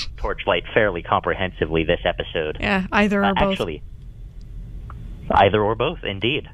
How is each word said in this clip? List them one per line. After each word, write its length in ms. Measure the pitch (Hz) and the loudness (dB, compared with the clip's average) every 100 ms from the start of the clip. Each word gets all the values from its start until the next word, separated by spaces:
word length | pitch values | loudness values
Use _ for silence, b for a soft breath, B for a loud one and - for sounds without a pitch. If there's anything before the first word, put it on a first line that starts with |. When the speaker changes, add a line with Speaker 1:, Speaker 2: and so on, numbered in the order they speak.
| - | -2
Speaker 1:
<laughs> 100 | - | -6
Speaker 2:
Torchlight 460 | 110 92 - 87 - | -4 -2 2 2 2
fairly 280 | 123 107 87 | 2 2 2
comprehensively 800 | 87 101 87 80 92 - 78 82 | 2 2 2 0 0 -2 0 2
this 160 | 80 85 | 2 2
episode. 540 | 87 82 76 85 78 - | 2 -2 -4 -4 -4 -2
Speaker 1:
Yeah, 260 | - 196 185 | 0 0 2
either 300 | 214 208 202 | 2 4 2
or 20 | |
Speaker 2:
Uh, 100 | 202 | 2
Speaker 1:
both. 180 | 196 196 | 2 2
Speaker 2:
actually, 300 | 190 95 76 - - - - - - - - - - - - - - - | 0 -2 -6 -10 -14 -14 -14 -14 -14 -14 -12 -10 -10 -12 -12 -12 -10 2
either 320 | - 98 107 | 6 6 6
or 120 | 104 | 2
both, 300 | 113 127 175 | 2 -2 -2
indeed. 420 | - 101 110 139 - | -6 -2 -2 -2 -6